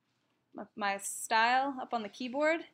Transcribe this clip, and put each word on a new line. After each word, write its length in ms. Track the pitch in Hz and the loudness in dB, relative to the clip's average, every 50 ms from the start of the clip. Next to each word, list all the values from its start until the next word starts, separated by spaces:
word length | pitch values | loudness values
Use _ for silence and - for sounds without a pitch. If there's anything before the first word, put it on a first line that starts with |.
| _ _ _ _ _ _ _ _ _ _ _ - 208 202 _ | _ _ _ _ _ _ _ _ _ _ _ -14 -14 -14 _
my 220 | - 208 202 196 202 | -2 -2 -2 -2 -2
style 760 | 196 - - - - - 233 220 226 240 247 262 269 277 269 262 | -4 -8 -8 -8 -4 0 4 4 6 6 4 4 2 0 -2 -6
up 140 | 254 - - | -6 -4 -4
on 80 | 233 214 | -4 -4
the 80 | 202 | -6
keyboard. 500 | - - 247 254 233 277 302 311 330 339 339 - | -8 -8 -8 -6 -2 2 2 2 2 0 -2 -8